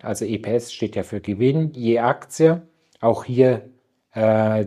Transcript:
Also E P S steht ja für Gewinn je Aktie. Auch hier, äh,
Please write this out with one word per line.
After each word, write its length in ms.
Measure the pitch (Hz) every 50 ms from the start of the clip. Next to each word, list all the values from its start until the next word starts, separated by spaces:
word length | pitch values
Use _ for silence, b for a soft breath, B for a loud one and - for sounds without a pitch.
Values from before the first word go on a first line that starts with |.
| -
Also 240 | 113 104 - 110
E 100 | 104 113
P 180 | 101 113 - 113
S 160 | 120 120 -
steht 260 | - - 113 101 -
ja 60 | 101 92
für 160 | - 110 101
Gewinn 540 | - - 101 92 123 131 139 160 160 151 156
je 260 | 123 120 113 117 117
Aktie. 640 | 117 123 139 - - - - - 160 160 165 170 - _ _ _ _ _ _ -
Auch 240 | - 117 110 - -
hier, 380 | - 123 120 131 127 123 107 - - _ _ _ _ _ _ _ _ -
äh, 540 | 113 110 110 110 110 110 107 110 110 104